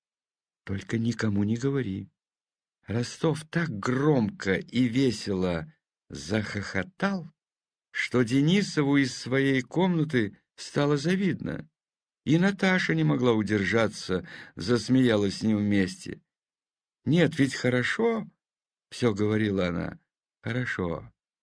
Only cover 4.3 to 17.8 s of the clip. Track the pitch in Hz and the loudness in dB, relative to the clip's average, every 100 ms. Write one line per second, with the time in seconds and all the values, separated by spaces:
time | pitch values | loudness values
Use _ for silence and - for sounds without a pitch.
4.3 | - 98 95 - 117 127 113 135 104 - | -2 -2 -2 0 0 2 2 2 0 -2
5.3 | 95 92 85 80 - _ _ _ 71 73 | 0 0 -2 -6 -14 _ _ _ -14 -4
6.3 | 110 107 110 98 95 92 - 196 196 156 | -2 -2 -6 -6 -4 -6 -4 -4 -4 -8
7.3 | - _ _ _ _ _ - - 123 120 | -18 _ _ _ _ _ -8 -2 0 2
8.3 | 135 147 190 196 - 143 143 135 - - | 2 4 4 2 0 2 2 2 -2 -2
9.3 | 131 139 131 123 156 190 175 156 131 101 | 0 2 0 -2 -2 0 0 0 0 0
10.3 | - _ - - - 143 147 143 185 196 | -4 _ -20 -6 -2 0 0 0 0 0
11.3 | 139 - - - _ _ _ _ _ - | -2 -6 -8 -12 _ _ _ _ _ 0
12.3 | 156 185 202 196 185 - 160 156 143 123 | 2 2 2 2 2 2 2 2 4 4
13.3 | 113 101 107 95 110 110 - - 92 - | 2 2 0 2 2 0 -2 -4 -6 -6
14.3 | - - - 90 120 104 127 127 107 101 | -14 -18 -12 0 0 2 4 4 4 2
15.3 | - 107 107 104 101 92 92 - - _ | 0 0 0 2 2 2 -2 -14 -16 _
16.3 | _ _ _ _ _ _ _ - 160 156 | _ _ _ _ _ _ _ 0 4 4
17.3 | 156 139 - 127 123 | 2 0 0 -2 0